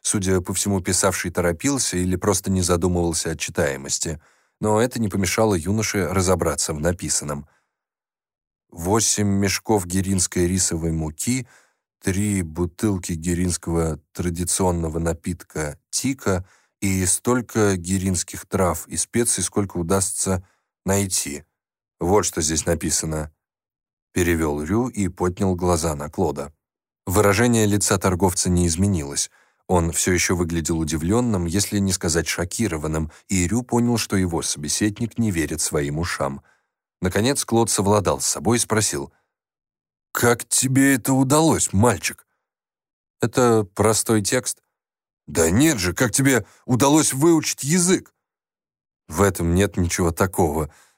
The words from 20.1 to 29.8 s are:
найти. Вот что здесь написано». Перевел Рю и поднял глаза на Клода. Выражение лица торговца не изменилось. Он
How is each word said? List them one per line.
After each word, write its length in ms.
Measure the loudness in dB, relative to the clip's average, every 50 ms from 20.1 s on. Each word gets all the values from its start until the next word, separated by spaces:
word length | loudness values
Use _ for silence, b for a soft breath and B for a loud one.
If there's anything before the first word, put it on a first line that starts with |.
| -4 -4 -2 -2 -2 -2 b b b b b b b _ -2
найти. 600 | 0 0 0 0 0 -2 -4 -4 -4 -8 -10 -12 _ _ _ _ _ _ _ _ _ _ -4
Вот 280 | 0 2 4 4 2
что 160 | 2 -2 -2
здесь 240 | -2 -2 -2 -2 0
написано». 640 | -2 -2 -2 -2 -2 -2 -2 -2 -4 -4 -6 -8 -8 _ _ _ _ _ _ _ _ _ _ _ _ _ _ _ _
Перевел 500 | -2 0 2 2 2 2 0 0 -2 -2
Рю 260 | -2 0 0 0 0 -2
и 200 | -2 -2 -4 -4
поднял 460 | -2 -2 -2 -2 -2 0 0 0 0
глаза 400 | 0 0 0 0 0 0 -2 -4
на 140 | -4 -8 -6
Клода. 440 | -4 -2 -2 -2 -2 -4 -8 -12 -14 _ _ _ _ _ _ _ _ _ -6
Выражение 600 | -2 2 4 4 4 4 4 4 4 4 4 4
лица 320 | 4 2 2 2 2 0 2
торговца 520 | 2 0 0 2 2 0 0 0 0 0
не 160 | 2 2 2
изменилось. 640 | 2 2 2 0 2 0 0 -4 -6 -6 -6 -6 -8 b b b b b b b
Он 260 | b 0 2